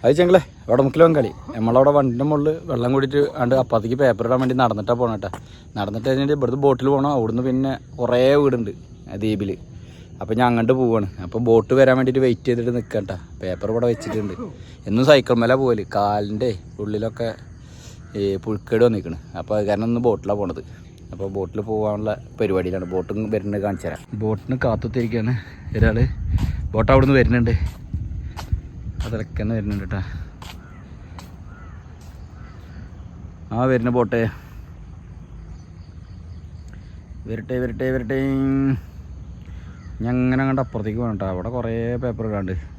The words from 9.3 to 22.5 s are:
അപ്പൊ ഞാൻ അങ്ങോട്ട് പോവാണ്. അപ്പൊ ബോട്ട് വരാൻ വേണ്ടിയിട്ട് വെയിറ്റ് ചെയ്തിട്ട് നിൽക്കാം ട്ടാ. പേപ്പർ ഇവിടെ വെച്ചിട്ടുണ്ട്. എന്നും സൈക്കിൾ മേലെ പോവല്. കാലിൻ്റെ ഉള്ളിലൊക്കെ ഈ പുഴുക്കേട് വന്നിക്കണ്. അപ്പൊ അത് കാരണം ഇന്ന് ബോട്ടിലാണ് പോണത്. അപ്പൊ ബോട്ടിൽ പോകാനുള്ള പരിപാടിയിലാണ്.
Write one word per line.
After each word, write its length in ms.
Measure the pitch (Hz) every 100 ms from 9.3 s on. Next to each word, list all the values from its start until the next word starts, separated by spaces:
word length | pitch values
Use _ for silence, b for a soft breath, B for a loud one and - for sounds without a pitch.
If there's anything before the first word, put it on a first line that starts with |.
| 104 101 90 - B B B B -
അപ്പൊ 100 | - 113
ഞാൻ 60 | 123
അങ്ങോട്ട് 240 | 117 113 131
പോവാണ്. 260 | 123 113 98 - 90
അപ്പൊ 120 | 113 120
ബോട്ട് 260 | 113 107 127
വരാൻ 160 | 131 131
വേണ്ടിയിട്ട് 220 | 131 131 131
വെയിറ്റ് 220 | 117 -
ചെയ്തിട്ട് 240 | 120 117 120
നിൽക്കാം 280 | 117 110 95
ട്ടാ. 80 | 92 - -
പേപ്പർ 300 | 92 87 101
ഇവിടെ 140 | 113 120
വെച്ചിട്ടുണ്ട്. 440 | 110 - 110 104 87 - - B B -
എന്നും 160 | 107 131
സൈക്കിൾ 260 | 143 - 120
മേലെ 140 | 117 131
പോവല്. 240 | 131 110 92 107
കാലിൻ്റെ 540 | 101 104 104 107 127 101 - -
ഉള്ളിലൊക്കെ 460 | 104 107 113 110 117 - - B B B B B - 107
ഈ 40 | 98 98
പുഴുക്കേട് 400 | 110 104 - 113 120
വന്നിക്കണ്. 300 | 107 85 82 - 85
അപ്പൊ 120 | - 107
അത് 80 | 104
കാരണം 180 | 101 113
ഇന്ന് 120 | 117 120
ബോട്ടിലാണ് 320 | 104 98 104
പോണത്. 200 | 98 80 - B B B -
അപ്പൊ 120 | 98 98 98
ബോട്ടിൽ 220 | 92 107 104
പോകാനുള്ള 400 | 107 107 104 107 104 - -
പരിപാടിയിലാണ്. 480 | 107